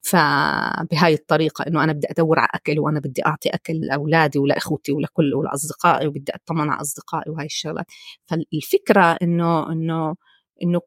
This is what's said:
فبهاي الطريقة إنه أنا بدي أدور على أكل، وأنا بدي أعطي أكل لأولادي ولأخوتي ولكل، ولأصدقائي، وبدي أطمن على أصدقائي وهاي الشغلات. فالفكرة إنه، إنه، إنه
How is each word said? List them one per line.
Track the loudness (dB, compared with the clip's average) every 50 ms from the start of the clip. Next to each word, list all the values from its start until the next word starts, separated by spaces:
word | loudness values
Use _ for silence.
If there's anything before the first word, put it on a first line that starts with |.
فبهاي | _ 2 4 4 4 4 4 2 2 2 0 0 -2 -2 -4 -4 -4 -4 0 2 4 4 4
الطريقة | 2 _ _ 2 2 2 0 -2 -4 -6 -2
إنه | 0 0 2
أنا | 0 0
بدي | -2 -4 -6
أدور | 0 0 2 4 4 4
على | 4 2 0
أكل، | -2 _ -2 -2 0
وأنا | 0 0 -2 -2
بدي | -4 -4 -6 -2 -2
أعطي | -2 -2 0 -4 -4
أكل | -4 -4 _ -4 -4
لأولادي | -4 -2 -2 -4 -4 0 2 4 4 4 4 2 0
ولأخوتي | 2 2 0 0 0 -4 -4 -4 _ -4
ولكل، | -2 -2 -2 -4 _ 0 0 2 2
ولأصدقائي، | -2 -2 -4 -4 -6 -6 -8 -8 _ 2 2 2 2 0 -4
وبدي | -4 -6 -8 -10 -10
أطمن | -10 _ -6 -4 -2 0 -2
على | -2 -4
أصدقائي | -4 -8 -8 -10 -12 -8 -8 -8 -6 -6
وهاي | -8 -8 -8
الشغلات. | -8 -8 -8 -8 -8 -6 -8 -8 _ -12 -20 -20 -20 -20 _ _
فالفكرة | _ -4 -4 -4 _ -6 -8 -4 0 0 0 _ 4 4 6 6 4 4 2
إنه، | 0 0 0 2 2 2 2 0 0 -2
إنه، | -4 -4 -4 -4 -2 -2 -4 -4 -6 -8 _ _ _ _ _ _ _ _ -2
إنه | 0 0 0 -2